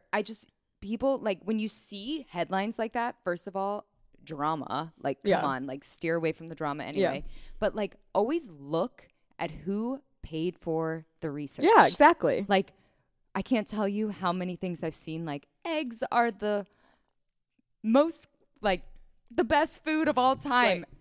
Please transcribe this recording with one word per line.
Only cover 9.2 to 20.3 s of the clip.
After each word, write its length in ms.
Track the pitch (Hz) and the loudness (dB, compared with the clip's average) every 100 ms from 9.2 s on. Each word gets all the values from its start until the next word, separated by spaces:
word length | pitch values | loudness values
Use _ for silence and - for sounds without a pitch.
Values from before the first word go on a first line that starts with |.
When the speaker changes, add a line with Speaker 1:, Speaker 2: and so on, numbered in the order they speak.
| _ - | _ -8
Speaker 1:
at 120 | 160 | -8
who 520 | 156 160 202 233 269 - _ | -6 -4 -2 -2 -6 -10 _
paid 380 | - 160 175 - | -10 -4 -4 -4
for 480 | 170 160 160 165 - _ | -4 -2 -2 -4 -10 _
the 100 | 160 | -6
research. 340 | 143 143 - | -6 -8 2
Speaker 2:
Yeah, 220 | 339 453 - | 8 8 8
exactly. 580 | - 294 349 156 95 202 | 8 6 8 2 2 2
Speaker 1:
Like, 240 | 196 - _ _ _ _ _ _ | 2 2 _ _ _ _ _ _
I 60 | - | -8
can't 240 | - 233 196 | 0 0 0
tell 220 | 208 202 | -2 -2
you 220 | 202 214 | 0 -4
how 220 | 185 180 | -2 -2
many 240 | 185 180 175 | -2 -4 -4
things 260 | 185 160 | -6 -4
I've 120 | 165 | -4
seen, 300 | - - 160 | -6 -8 -6
like, 240 | 165 143 - _ | -6 -8 -10 _
"Eggs 380 | 339 311 262 226 - | -4 -4 -4 -6 0
are 180 | 240 233 | 2 2
the 360 | 190 208 208 185 _ _ _ _ _ _ _ _ _ _ _ | 0 -2 -2 -4 _ _ _ _ _ _ _ _ _ _ _
most, 460 | 214 254 320 - - _ _ _ | 4 6 4 0 -14 _ _ _
like, 200 | 208 185 - - - _ _ | 0 0 -4 -20 -20 _ _
the 140 | - | 0
best 380 | 226 294 311 - | 4 4 4 -2
food 240 | 311 311 311 | -2 2 2
of 80 | 254 | 4
all 180 | 254 | 4